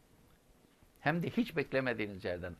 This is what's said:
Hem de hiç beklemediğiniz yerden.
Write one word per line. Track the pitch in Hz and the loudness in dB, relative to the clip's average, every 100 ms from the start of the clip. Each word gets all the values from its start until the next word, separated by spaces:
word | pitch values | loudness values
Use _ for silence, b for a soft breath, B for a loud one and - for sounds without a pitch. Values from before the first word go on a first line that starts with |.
| - - - - _ - - _ - - | -20 -20 -20 -20 _ -20 -20 _ -20 -2
Hem | 143 170 | 0 2
de | 160 | 0
hiç | 226 233 165 | 0 0 0
beklemediğiniz | 135 131 127 110 104 95 95 | 0 2 2 0 -2 -4 -4
yerden. | 90 87 | -4 -4